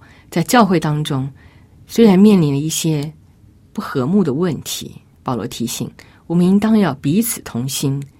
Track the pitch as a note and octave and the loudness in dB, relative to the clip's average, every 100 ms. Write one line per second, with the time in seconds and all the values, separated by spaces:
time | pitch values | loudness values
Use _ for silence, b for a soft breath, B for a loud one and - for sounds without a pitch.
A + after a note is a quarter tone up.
0 | b b b - E3 B3 G3 F3+ D#3 D3+ | b b b -4 0 2 2 2 0 -4
1 | D3+ C#3 C#3 b b b b b - - | -4 -4 -6 b b b b b -8 4
2 | A3+ F#3+ G#3 G3+ D3+ C#3 D#3 - E3 D3+ | 6 8 6 6 2 0 -4 -4 -2 -2
3 | D3+ - _ _ - _ _ - - C#3+ | -4 -12 _ _ -20 _ _ -14 -8 -4
4 | B2+ G3+ E3 C3+ F3+ C#3 - - - - | 0 0 0 0 -2 -4 -8 -10 -12 -18
5 | _ _ - A#2+ A2+ - A#2 - A#2 - | _ _ -8 -6 -8 -8 -8 -6 -10 -12
6 | B B _ E3+ F3+ G3 A3 A3 F#3 C#3 | B B _ 0 2 2 2 2 2 0
7 | C#3+ F3+ A3+ - - A#2 C3 C3+ C#3+ C#3 | -2 0 -2 -6 -10 -8 -6 -4 -4 -4
8 | C#3 _ | -8 _